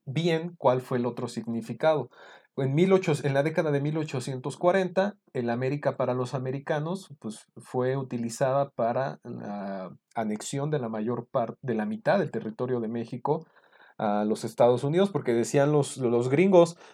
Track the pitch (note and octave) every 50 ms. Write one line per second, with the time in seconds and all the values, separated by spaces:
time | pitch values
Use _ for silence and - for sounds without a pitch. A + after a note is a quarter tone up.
0 | _ C#3+ B2 D3+ E3+ F3 E3 D#3+ E3 F3 F3 - - C3 B2+ C3 B2+ - C3 A#2+
1 | A#2+ B2 A#2+ - B2 A#2 - A#2 A2 A#2 A#2 A#2 A2 A2+ A#2+ - - D#3+ D#3 C#3+
2 | B2 - _ - - - - - _ _ _ - C#3 C3 C#3 D#3 F3+ F#3+ F#3+ F#3
3 | F#3 F3 D3 - - C#3+ C3+ C#3 C#3+ D#3+ D#3+ F3+ D#3+ D3+ C#3+ C#3 C#3 D3+ D#3 D#3+
4 | D3+ D3+ - B2+ A2+ C#3+ C3 B2+ C3 D3 C#3+ - - F3 F3+ G3 F#3 F3+ F3+ F#3+
5 | F#3+ G#3 - _ _ _ - B2+ A#2+ A#2 A#2+ A#2+ B2+ C3+ C#3+ D3 - C#3 B2+ -
6 | C3 B2+ B2+ B2+ B2 B2 - C3 B2+ C3 C3 C#3 C#3 - D#3 D3 D3+ E3 F#3 F#3+
7 | - - D3 - - A2 - - - _ _ A#2+ - - - B2+ B2 B2+ C3 C#3
8 | C3+ B2+ B2+ A#2+ A#2 A#2 A#2 - C#3+ C3 C3 C#3 C#3 C#3 - - A#2 A#2 A#2+ B2
9 | C3+ D3 D3+ - - A#2+ B2 A#2+ B2 G#2+ G2+ G2+ G2 G2 G2 F#2+ F#2 F#2 G2+ -
10 | _ _ - A#2+ A2+ G#2+ G#2+ G#2+ - - - C#3 C#3 D#3 D3+ A#2+ A#2+ A2+ A2 G#2+
11 | G#2+ A#2 B2 A#2 A2+ - - C3+ A#2 A2+ - - - B2+ A2+ G#2+ G#2+ G#2 A2 A2
12 | - D3 F3 G3+ D#3+ C3 - A2+ G#2+ A2 G#2+ - B2+ B2+ B2+ A#2+ A2+ A2 A#2 A#2
13 | A2+ A2+ - A#2+ - C#3 D3+ D#3+ D#3+ - _ _ _ _ _ _ - - _ -
14 | A2 G#2+ G#2 G#2 G#2+ G#2+ A2 A2 - A2 - - B2 A#2+ B2 B2 C#3 C#3+ D#3 F3+
15 | G3 G3 G3 C#3 - B2+ A#2 A#2+ A#2 - - C#3+ C#3 D3 D3+ D3 C3+ - - C3+
16 | C3 A#2 A#2+ A#2+ A#2+ B2+ C#3 D#3 F#3 G3+ F#3+ F3 E3+ E3+ - - - -